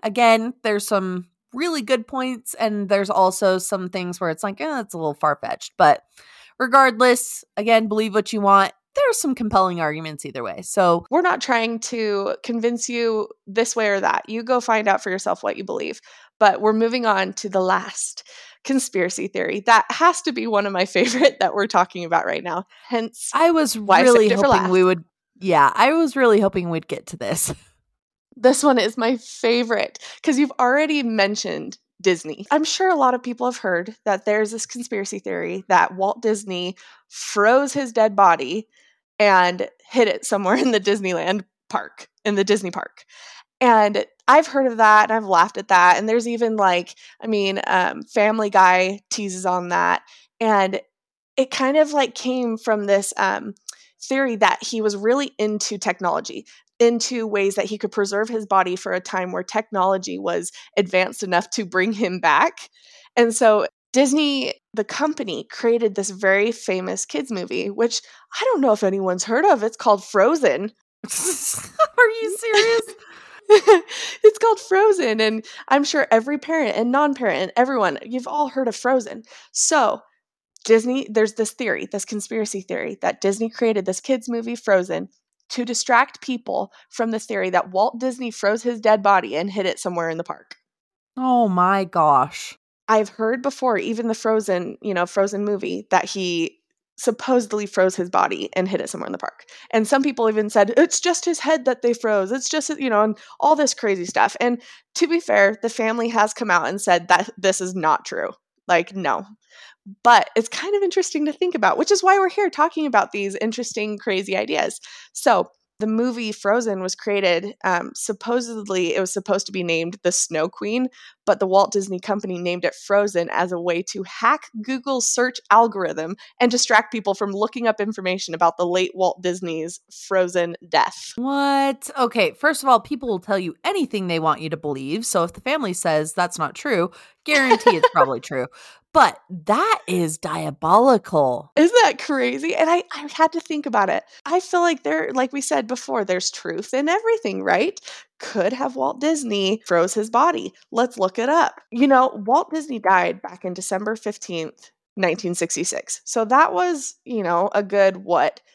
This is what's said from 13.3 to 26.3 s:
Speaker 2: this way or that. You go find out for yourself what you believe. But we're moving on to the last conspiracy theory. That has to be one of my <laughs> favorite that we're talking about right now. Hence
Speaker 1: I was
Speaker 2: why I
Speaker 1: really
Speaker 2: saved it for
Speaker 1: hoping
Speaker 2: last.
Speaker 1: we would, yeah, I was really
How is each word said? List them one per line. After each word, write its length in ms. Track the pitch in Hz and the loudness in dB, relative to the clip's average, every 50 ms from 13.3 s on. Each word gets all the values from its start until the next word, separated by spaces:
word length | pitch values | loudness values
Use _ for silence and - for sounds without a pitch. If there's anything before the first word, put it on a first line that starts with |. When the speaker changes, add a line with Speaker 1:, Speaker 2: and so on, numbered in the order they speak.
| - _ _ | -10 _ _
Speaker 2:
this 280 | - 190 226 233 - - | -6 -2 -2 -2 -2 -2
way 120 | 233 220 208 | -2 0 0
or 100 | 202 196 | 0 0
that. 260 | - 175 - - - | 0 0 0 -2 -4
You 160 | - 220 233 226 | -6 -8 -8 -4
go 160 | 233 262 247 | -2 -2 -2
find 280 | 233 - 220 220 214 | 0 0 0 0 2
out 140 | 208 196 - | 2 0 0
for 80 | - 196 | 0 -4
yourself 340 | 185 190 - 180 185 - - | -6 -6 -4 -4 -6 -4 -4
what 140 | 101 - | -6 -6
you 60 | - 196 | -6 -8
believe. 380 | 190 - - - 78 - - _ - - - - _ _ _ | -8 -8 -6 -6 -8 -10 -12 _ -20 -20 -20 -20 _ _ _
But 200 | 220 202 185 - | 4 4 4 4
we're 140 | 202 214 214 | 0 0 2
moving 320 | 220 226 233 233 254 233 | 2 0 0 0 -2 0
on 280 | 220 202 190 190 190 - | 0 0 0 -2 -4 -6
to 160 | - - 202 | -10 -10 -4
the 120 | 190 190 | -2 0
last 600 | 185 185 190 185 190 196 - - - - - - - - - - - - - _ _ | 0 2 0 0 -2 -6 -10 -10 -10 -10 -12 -16 -20 -20 -20 -20 -20 -20 -20 _ _
conspiracy 640 | - 269 262 - - - 190 175 185 - - 185 | -2 -2 -2 -2 -2 -4 -2 -2 -2 -4 -6 -8
theory. 340 | 190 - 185 180 - 190 208 | -8 -6 -6 -4 -4 -6 -4
That 240 | 196 - - - - - | 4 4 4 4 4 2
has 320 | - - 330 359 349 - - | -2 2 2 2 2 2 -4
to 80 | 320 240 | -6 -6
be 140 | 240 220 | -6 -4
one 180 | 233 214 202 202 | -2 -2 0 -2
of 80 | 202 196 | 0 -2
my 120 | 180 190 | -2 -2
<laughs> 120 | 196 - | 0 0
favorite 400 | 185 247 247 226 254 311 269 - - | 0 0 0 0 2 2 2 4 2
that 140 | 196 170 - | -2 -2 0
we're 140 | 202 196 | -2 -2
talking 360 | - - 175 185 - - 185 175 | 0 2 2 0 0 -2 -10 -6
about 220 | 160 170 165 - | -2 -2 -2 0
right 180 | - - 156 - | -2 -4 -4 -6
now. 220 | 175 165 180 202 - _ _ _ | -6 -6 -8 -8 -10 _ _ _
Hence 420 | - 240 233 226 226 - - - - - | -6 -4 -4 -4 -6 -10 -12 -12 -6 -2
Speaker 1:
I 180 | 285 330 339 | 2 2 4
was 260 | 339 320 302 220 - | 4 2 2 0 -2
Speaker 2:
why 220 | 220 208 202 185 - | -4 2 4 6 6
I 20 | |
Speaker 1:
really 260 | 262 254 240 233 214 | 8 6 6 6 6
Speaker 2:
saved 60 | 208 - | 4 4
it 60 | 196 | 4
for 60 | - | 4
Speaker 1:
hoping 160 | 277 233 - - | 4 4 4 2
Speaker 2:
last. 80 | 185 | 2
Speaker 1:
we 120 | 185 185 185 | 4 4 4
would, 200 | 185 185 170 - _ _ _ _ _ _ _ | 4 2 0 -4 _ _ _ _ _ _ _
yeah, 320 | 185 190 170 151 143 131 - | -2 2 4 6 6 4 4
I 180 | - 220 269 311 | 4 2 2 4
was 220 | 330 330 277 - | 2 0 0 0
really 220 | 277 254 233 | 2 4 4